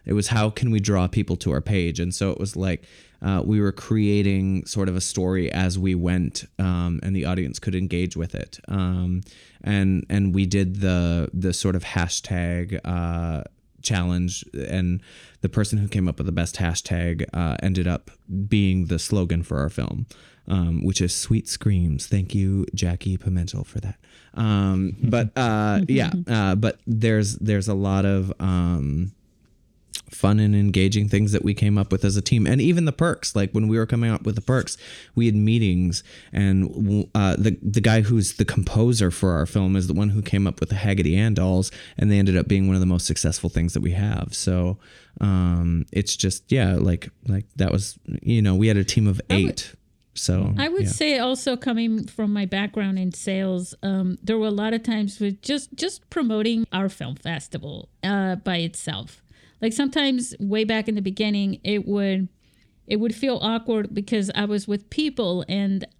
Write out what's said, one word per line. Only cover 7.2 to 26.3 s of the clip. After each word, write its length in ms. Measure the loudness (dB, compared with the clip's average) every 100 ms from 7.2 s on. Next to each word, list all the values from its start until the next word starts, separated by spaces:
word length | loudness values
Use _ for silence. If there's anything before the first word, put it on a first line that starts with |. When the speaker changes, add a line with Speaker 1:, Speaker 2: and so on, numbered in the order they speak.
Speaker 1:
audience 340 | -2 -2 -4 -6
could 160 | -4
engage 420 | -4 -2 -2 -2 -4
with 180 | -6 -6
it. 240 | -10 -14 -6
Um, 540 | -2 0 0 0 -2 -6 -18 -20 _
and, 420 | -2 0 2 0 0
and 240 | 0 2
we 120 | 2 2
did 300 | 2 0 0
the, 480 | 0 2 2 0 -2
the 180 | -2 -2
sort 220 | 0 0
of 80 | -2
hashtag, 960 | -2 -4 -2 -4 -4 -4 -2 -2 -4 -6
uh, 580 | -4 -2 -2 -2 -2 -4 -8 _ _ _
challenge, 600 | -2 0 2 0 0 -4 -10 -10 -4
and 340 | 0 0 -2 -4 -20 -20 _
the 80 | -2
person 300 | 0 0 0
who 100 | 0
came 200 | 0 0
up 100 | 0
with 80 | -2
the 60 |
best 240 | -2 -4 -2
hashtag, 680 | -2 -2 -4 -2 -2 -2 -4
uh, 220 | -2 -2 0
ended 240 | 0 0 0
up 220 | -2 -6 -20 -8 -6 0
being 380 | 2 4 2 0
the 120 | -2
slogan 440 | 0 0 2 0
for 160 | -2 -2
our 100 | -2
film, 360 | -4 -4 -4 -8 -12 -20 _ -2
um, 340 | 0 2 2
which 160 | 0 2
is 140 | 0
"Sweet 340 | -2 0 0 0
Screams." 580 | -2 2 2 2 0 0
Thank 280 | -2 0
you, 300 | 0 2 0 -2
Jackie 420 | -2 -2 -2 -2 -2
Pimentel, 480 | -2 -2 -2 -6 -6
for 140 | -6
that. 160 | -8 -10 _ -20 -14
Um, 640 | -2 2 2 2 2 0 0
but, 280 | 0 2 0 0
uh, 460 | 0 2 2 2
Speaker 2:
<laughs> 40 | 2
Speaker 1:
yeah, 220 | 2 2 -2
uh, 280 | 0